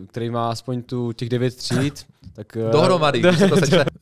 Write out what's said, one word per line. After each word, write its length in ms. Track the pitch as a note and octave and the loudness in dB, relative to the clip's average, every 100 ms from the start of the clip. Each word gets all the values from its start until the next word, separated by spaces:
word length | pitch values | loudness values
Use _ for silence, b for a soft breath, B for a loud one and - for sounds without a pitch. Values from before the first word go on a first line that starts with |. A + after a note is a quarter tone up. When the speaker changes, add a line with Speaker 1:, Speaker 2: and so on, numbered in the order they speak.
| G2 | -8
Speaker 1:
který 220 | - A#2 | -8 -6
má 200 | A#2+ A#2 | -4 -4
aspoň 320 | A2+ - B2 | -6 -6 -8
tu, 280 | A#2 B2 A#2+ | -6 -6 -6
těch 180 | A2+ A#2+ | -6 -4
devět 260 | B2 B2+ A#2 | -2 -2 -4
tříd, 500 | - B2 C#3 C#3+ - _ | -4 -2 -2 -6 -20 _
Speaker 2:
<laughs> 140 | - | -20
Speaker 1:
tak, 240 | - G#2+ A2+ | -18 -12 -6
eh, 140 | A2 | 0
Speaker 2:
Dohromady, 480 | A#2+ F3+ F3+ D3+ C3+ | 2 4 4 2 2
Speaker 1:
<laughs> 20 | |
Speaker 2:
když 160 | F3 E3 | 4 4
se 80 | G3 | 4
to 100 | D3 | 4
sečte. 280 | D#3+ E3+ C3+ - | 4 2 2 -4